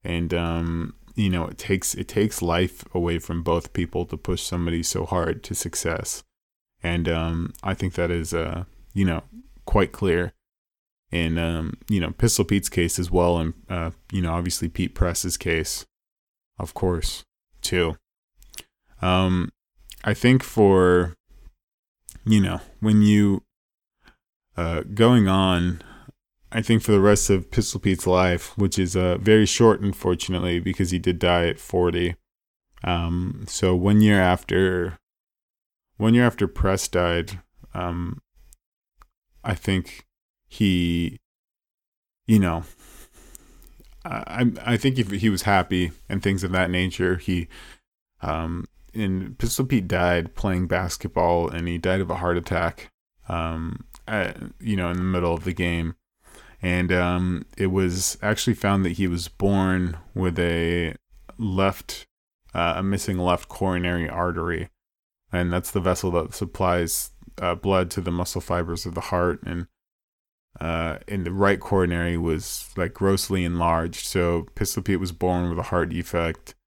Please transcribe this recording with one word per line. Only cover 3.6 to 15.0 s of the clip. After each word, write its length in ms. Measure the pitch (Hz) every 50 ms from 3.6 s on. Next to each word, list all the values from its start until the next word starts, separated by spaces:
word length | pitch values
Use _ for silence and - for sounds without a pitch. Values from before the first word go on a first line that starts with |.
| - - -
people 320 | - 87 80 - 87 87
to 100 | - -
push 260 | 78 - - 90 87
somebody 400 | - - - 90 85 82 85 85
so 240 | 78 - - 92 87
hard 380 | - 95 90 82 87 85 - -
to 100 | - -
success. 720 | - - - - - - 85 80 - - - - - - _ _ _ _ _ _ _ _ _ _ _
And, 280 | - 85 85 85 85 85
um, 440 | 82 82 82 82 82 82 85 - - -
I 120 | - 98 95
think 200 | - 101 92 -
that 140 | - 87 85
is, 240 | 87 85 80 78 87
uh, 300 | 82 80 80 - 87 90 - - - - - -
you 100 | 101 98
know, 200 | 90 165 - - - - 233 - - - - -
quite 260 | - - 208 190 -
clear 420 | - - - 95 82 87 87 - - _ _ _ _ _ _ _ _ _ _ _ _ _ _ _
in, 260 | - 87 82 82 80
um, 360 | 85 82 82 82 80 82 80 - _ - -
you 100 | 107 98
know, 120 | 85 82
Pistol 340 | - - 120 113 - - 101
Pete's 240 | - 107 101 - -
case 280 | - 92 85 85 -
as 140 | - 87 82
well. 260 | 87 90 87 87 87
And, 160 | 85 80 82 - - - -
uh, 220 | 92 85 82 82 - _ _ -
you 100 | - 95
know, 100 | 90 82
obviously 380 | 82 87 87 87 - - 90 85
Pete 260 | - - 90 90 -
Press's 400 | -